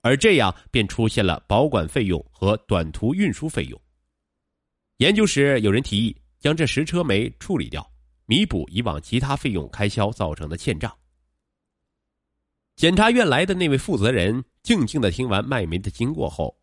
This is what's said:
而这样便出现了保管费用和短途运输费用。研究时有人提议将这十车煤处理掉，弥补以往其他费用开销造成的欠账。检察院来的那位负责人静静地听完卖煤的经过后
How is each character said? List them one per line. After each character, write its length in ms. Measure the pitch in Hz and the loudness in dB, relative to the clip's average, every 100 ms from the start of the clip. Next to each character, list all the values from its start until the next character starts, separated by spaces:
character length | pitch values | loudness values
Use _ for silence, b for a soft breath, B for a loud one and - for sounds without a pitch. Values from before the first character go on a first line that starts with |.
而 140 | 117 139 | 2 4
这 200 | 220 170 | 4 4
样 180 | 101 b b | 2 b b
便 160 | 123 101 | -2 0
出 220 | - 110 | 0 0
现 180 | - 95 | 2 0
了 160 | 80 - | 0 0
保 200 | 104 139 | 2 2
管 200 | - 80 | 0 0
费 160 | 139 | -2
用 200 | 98 82 - | 0 -2 -6
和 260 | _ 98 107 - | _ 0 0 0
短 220 | 95 80 | -2 -2
途 200 | - 110 | -4 -4
运 200 | 180 196 | 0 -2
输 160 | - 156 | -2 -6
费 160 | 120 | -6
用。 160 | 65 - _ _ _ _ _ _ _ _ _ _ _ _ | -8 -12 _ _ _ _ _ _ _ _ _ _ _ _
研 160 | 147 | 2
究 120 | 208 214 | 4 2
时 320 | 143 139 135 | 2 2 2
有 100 | 107 | 2
人 120 | 107 | 0
提 220 | 135 202 | 0 -2
议 100 | 113 - _ _ | -2 -4 _ _
将 160 | 143 | -2
这 120 | 160 147 | 0 0
十 180 | - | -2
车 180 | 156 175 | -2 -4
煤 280 | 160 101 120 - | 0 0 -2 -8
处 180 | - 170 | -6 -4
理 140 | 60 | -4
掉， 200 | 73 - - _ _ - | -8 -12 -20 _ _ 0
弥 180 | 135 | 2
补 240 | 214 98 69 | 2 -2 -4
以 120 | 92 | -4
往 180 | 113 76 | -4 -6
其 180 | - 120 | -4 -4
他 160 | 135 | -2
费 160 | 139 143 | -4 -2
用 180 | 92 69 | -4 -6
开 180 | - 104 | -4 -2
销 220 | 113 104 | 0 -2
造 240 | - 90 | -2 -6
成 140 | 76 76 | -6 -8
的 80 | 87 | -6
欠 200 | - 80 | -4 -4
账。 160 | 117 - _ _ _ _ _ _ _ _ _ _ _ _ _ _ _ _ _ - | -8 -12 _ _ _ _ _ _ _ _ _ _ _ _ _ _ _ _ _ 0
检 180 | 160 | 2
察 160 | 185 220 | 6 4
院 160 | 240 196 | 4 4
来 200 | 131 190 | 2 2
的 80 | |
那 140 | 185 170 | 0 2
位 100 | 135 | 0
负 180 | - 139 | 0 0
责 140 | 107 | 2
人 320 | 123 90 120 - _ | 2 0 -2 -8 _
静 240 | - 220 117 | 0 2 2
静 140 | 151 | 0
地 100 | 107 | 0
听 180 | 87 127 | 0 0
完 140 | 98 | 0
卖 220 | 131 131 | 0 -4
煤 140 | 87 87 | -2 -4
的 120 | - | -6
经 220 | - 120 | -4 -4
过 160 | 156 98 | -4 -6
后 260 | - 76 _ | -4 -6 _